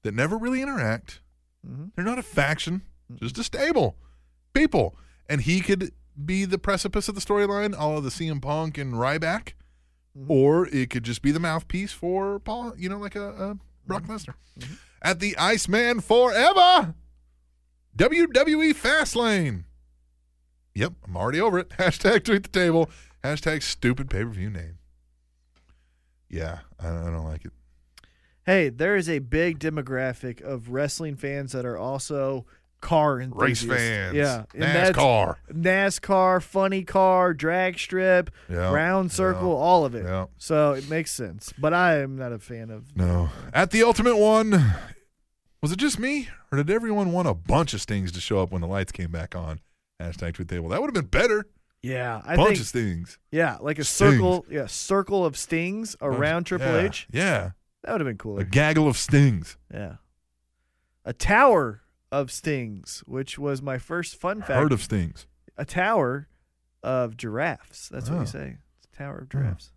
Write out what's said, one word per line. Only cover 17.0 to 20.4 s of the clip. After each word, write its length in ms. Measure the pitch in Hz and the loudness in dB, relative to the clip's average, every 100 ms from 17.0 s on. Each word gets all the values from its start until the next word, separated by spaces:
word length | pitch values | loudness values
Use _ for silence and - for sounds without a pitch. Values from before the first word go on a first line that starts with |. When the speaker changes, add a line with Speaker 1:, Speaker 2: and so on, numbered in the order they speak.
| - _ _ _ _ _ _ _ _ - | -20 _ _ _ _ _ _ _ _ 2
Speaker 1:
W 300 | 214 320 330 | 2 4 4
W 360 | 254 302 311 | 4 4 4
E 120 | 320 | 2
Fastlane! 880 | - 233 311 285 240 233 202 151 95 82 _ _ _ _ _ _ _ | 2 2 2 2 0 2 2 0 -4 -10 _ _ _ _ _ _ _